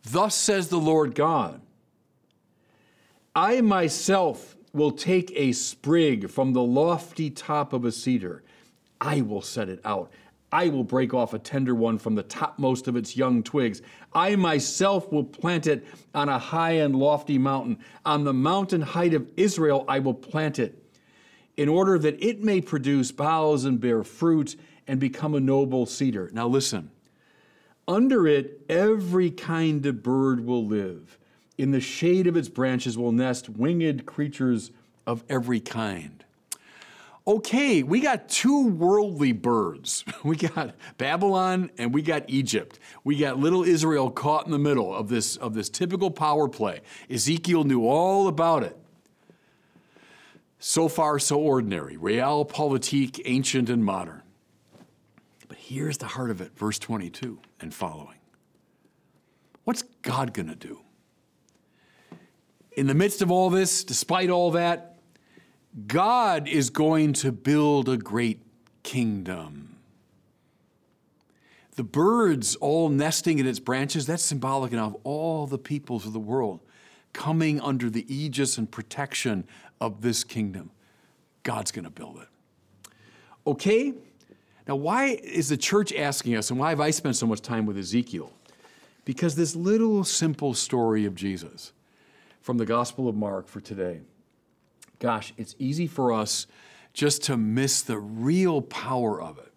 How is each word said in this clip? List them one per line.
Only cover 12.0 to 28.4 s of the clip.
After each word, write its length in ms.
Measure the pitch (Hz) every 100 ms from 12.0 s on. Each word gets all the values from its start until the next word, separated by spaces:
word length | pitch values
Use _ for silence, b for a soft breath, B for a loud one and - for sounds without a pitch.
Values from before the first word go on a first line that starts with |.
| 113 107
the 80 |
topmost 640 | 98 - 156 - 135 127 131
of 80 | 123
its 220 | 110 123
young 260 | 131 123
twigs. 380 | 110 147 120 101 B B B
I 240 | - 185 202
myself 760 | 175 151 - - 196 196 175
will 140 | 151 135
plant 420 | - 170 175 156
it 180 | 139 B B B 147
on 140 | 143
a 100 | 131
high 320 | - 165 165
and 240 | 165 151 131
lofty 420 | 143 147 147 139
mountain. 420 | 135 135 123 113 B B -
On 180 | 147
the 100 | 147
mountain 480 | 131 143 190 196 175
height 320 | 143 175 175
of 160 | 156 123 -
Israel 480 | 196 190 156 139 -
I 100 | 135
will 140 | 135
plant 440 | 120 - 156 156 139
it, 240 | 113 - _ b b b b b b -
in 100 | 147
order 320 | 165 190 180
that 240 | 151 147
it 180 | 214 214
may 200 | 214 196
produce 500 | - 156 131 143 127
boughs 540 | - 147 160 156 147 135
and 160 | 123
bear 240 | 120 113 104
fruit 500 | - 170 160 147 - B B -
and 140 | 135
become 340 | 131 - 156 147
a 60 |
noble 440 | 131 135 139 131 117
cedar." 440 | - 135 107 87
Now 160 | 110 120
listen, 440 | 135 135 104 78 _ _ b b b b b b b -
"Under 360 | 185 262 254 160
it 360 | 147